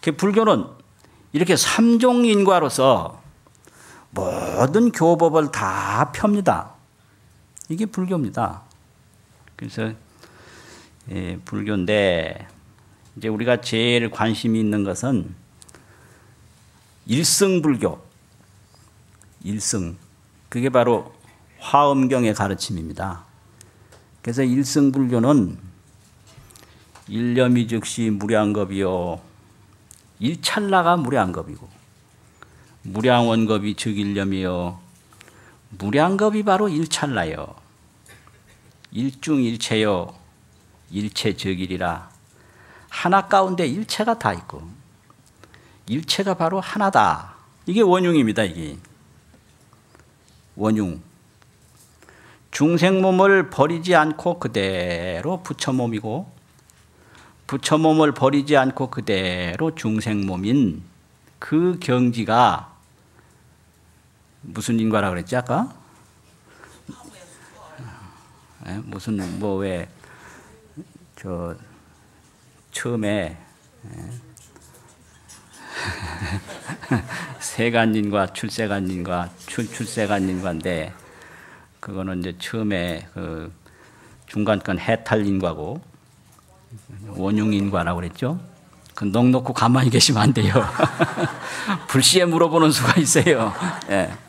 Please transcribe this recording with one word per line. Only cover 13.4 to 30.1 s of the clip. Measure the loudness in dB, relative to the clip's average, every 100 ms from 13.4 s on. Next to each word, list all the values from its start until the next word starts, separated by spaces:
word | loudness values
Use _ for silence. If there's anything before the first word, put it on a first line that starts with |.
| 0 0
제일 | 0 0 2 2 0
관심이 | -2 -2 0 0 2
있는 | 2 0
것은 | -2 -2 -2 -2 -2 -12 -20 _ -20 -20 _ -20 -20 -20 _ _ _ _ _ _ _ _ -2
일승불교. | 0 2 2 4 4 2 2 0 -4 -16 _ _ _ _ _ _ _ _ _ _ _ -20 _
일승. | -8 -6 -4 -4 -6 -10 _ _ _ _ _
그게 | -4 2
바로 | 4 4 2 0 -18 -20 _ _ _
화엄경의 | 2 4 6 4 2 2 2
가르침입니다. | 0 -2 -2 -6 -6 -8 -8 -8 -8 -16 _ _ _ -20 _ _ -20 _ _
그래서 | -6 -2
일승불교는 | 0 2 0 4 4 4 2 2 4 4 2 -4 -16 -20 _ _ _ _ -20 -20 -20 -20 -20 -20 -20 -20 -10
일념이 | -4 0 4 4 4 2
즉시 | -2 -4 -2 -2
무량겁이요. | 0 2 2 2 0 -2 -2 0 0 -4 -6 -12 _ _ _ _ _ _ -20 _